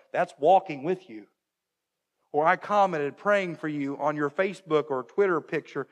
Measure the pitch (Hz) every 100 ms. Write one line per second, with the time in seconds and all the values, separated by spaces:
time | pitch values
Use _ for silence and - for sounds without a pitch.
0 | _ 139 175 - 151 185 175 143 151 175
1 | - 107 101 _ _ _ _ _ _ _
2 | _ _ _ 147 160 180 - 208 190 160
3 | 143 131 202 202 185 156 156 147 139 143
4 | 147 151 147 165 196 175 160 151 147 131
5 | 123 - 202 160 127 156 - 143 131